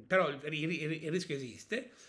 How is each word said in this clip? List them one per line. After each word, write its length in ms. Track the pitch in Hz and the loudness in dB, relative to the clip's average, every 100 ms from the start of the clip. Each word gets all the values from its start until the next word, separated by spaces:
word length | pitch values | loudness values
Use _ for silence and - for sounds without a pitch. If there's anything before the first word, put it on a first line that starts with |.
| 110 | 2
però 240 | 190 160 | 4 4
il, 100 | 143 | 2
il, 280 | 147 151 160 | -4 -2 0
il, 320 | 151 156 160 | 0 -2 -2
il 80 | 170 | 0
rischio 240 | 175 170 139 | 0 0 -4
esiste. 560 | 127 107 - 226 - - | -4 -10 -4 -4 -4 -14